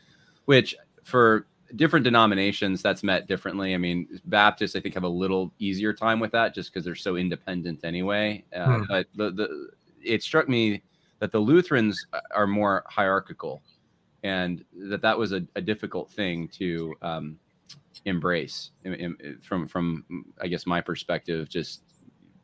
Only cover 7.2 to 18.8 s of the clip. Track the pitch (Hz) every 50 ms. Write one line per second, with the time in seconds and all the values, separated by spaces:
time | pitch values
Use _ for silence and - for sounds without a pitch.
7.2 | 90 87 82 - - 95 92 90 82 87 80 - - 85 87 90 92 98 104 104
8.2 | 107 107 107 95 - - - 90 87 131 120 110 101 98 98 92 90 _ - 104
9.2 | 107 95 92 101 107 - 76 71 69 - - _ _ _ _ _ 73 101 110 104
10.2 | - - - 160 - 135 123 117 113 107 101 - _ _ _ _ _ _ _ -
11.2 | 107 92 - 107 104 117 156 180 170 - 151 120 110 107 95 - - - - 73
12.2 | - - - 104 104 98 101 104 104 101 95 90 - - - 104 98 95 95 98
13.2 | - - 80 - 87 73 67 71 _ _ _ _ _ _ _ _ _ _ _ _
14.2 | - 98 95 92 90 87 87 - - _ - 87 101 98 101 95 - 110 107 110
15.2 | 113 92 98 92 87 - - 101 90 104 107 - 110 - - 90 - - - 107
16.2 | 101 90 85 85 82 80 - - 98 90 82 82 82 80 78 - - 85 82 78
17.2 | 73 78 78 - _ _ _ _ _ - - - _ _ - - - 98 92 85
18.2 | 78 90 87 80 71 69 - - - - _ _